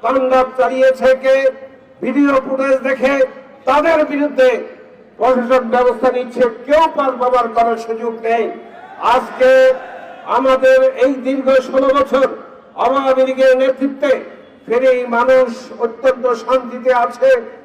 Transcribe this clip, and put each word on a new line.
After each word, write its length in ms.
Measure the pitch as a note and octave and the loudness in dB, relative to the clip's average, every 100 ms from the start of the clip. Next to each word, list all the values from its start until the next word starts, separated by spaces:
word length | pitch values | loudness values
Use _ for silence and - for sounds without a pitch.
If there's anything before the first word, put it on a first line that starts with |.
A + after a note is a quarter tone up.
তাণ্ডব 440 | A#3 C4+ B3+ C4 B3+ - | -2 -2 2 0 0 -2
চালিয়েছে 500 | B3 C4 C4 C4 B3+ C4 | -2 2 2 4 2 2
কে? 120 | C4 C4+ C4+ C4 - - _ - | 2 2 0 -4 -20 -20 _ -10
ভিডিও 300 | A3+ C4+ C#4+ C4+ C4+ | -4 0 2 2 -2
ফুটেজ 320 | C4+ C4+ C4 C4 | -4 0 0 0
দেখে 260 | C4 C4 C#4 C4 - - - - | -2 -2 0 -2 -2 -20 -10 -2
তাদের 320 | C#4 D#4 D#4+ D4 | 0 2 0 0
বিরুদ্ধে 380 | D4 C#4+ C4 B3+ A3+ - - - - - - | -2 -4 2 2 2 -8 -18 -20 -20 -20 -4
প্রশাসন 460 | A#3+ B3+ A#3 C4 A#3 B3 | 0 0 2 0 0 0
ব্যবস্থা 340 | B3 A3+ B3+ B3 | 0 0 -2 -2
নিচ্ছে, 280 | B3 A#3+ B3 A3+ - | -6 -2 -2 -2 0
কেউ 180 | D4+ D#4+ D4 | 2 2 0
পার 180 | C4+ B3 | -4 -2
পাবার 240 | B3 B3+ A#3 A3+ | 0 0 0 0
কোনো 180 | A#3 A3+ - | 0 -2 -6
সুযোগ 280 | A3+ A#3 A3 A3+ | -6 -6 -6 -2
নেই। 180 | A#3 G3 - - - - - - | -2 -2 -8 -18 -20 -20 -6 0
আজকে 380 | B4+ - - B3+ C5 C5 B4+ - - - - - C4+ | 0 -2 0 4 6 4 2 -6 -16 -18 -18 -4 -2
আমাদের 420 | C4 C4 C4 C4 C4 B3 | 0 2 4 4 2 2
এই 100 | C4 C4 A#3+ | -2 0 -4
দীর্ঘ 220 | C#4 C4 C4 B3 | -2 2 0 0
ষোলো 220 | C4+ C4+ C4+ | -2 0 0
বছর 300 | C4 C4 C4 - - - - - | 0 0 -2 -4 -16 -20 -20 -4
আওয়ামী 400 | A#3+ C4+ C4+ C4 C4 | -2 0 0 2 0
লীগের 260 | C4 C4 B3+ | 2 4 4
নেতৃত্বে 500 | C4 C4 C#4 - C#4 B3+ - - - - - | 2 0 -4 -4 -2 -2 -4 -20 -20 -20 -4
ফেনী 280 | A#3 C4 B3 A#3+ A#3 | 0 2 0 -2 -2
মানুষ 340 | B3+ C4 B3 A3+ - G#3+ A3+ | 2 2 2 -4 -16 -8 -8
অত্যন্ত 400 | - C4 B3+ B3 A3+ | -2 -2 -2 -2 -4
শান্তিতে 480 | A3+ B3+ B3 A#3+ B3 B3 | -2 -2 -2 -6 -2 0
আছে 260 | A#3+ - C4 B3+ A3 - | 0 0 2 2 -2 -20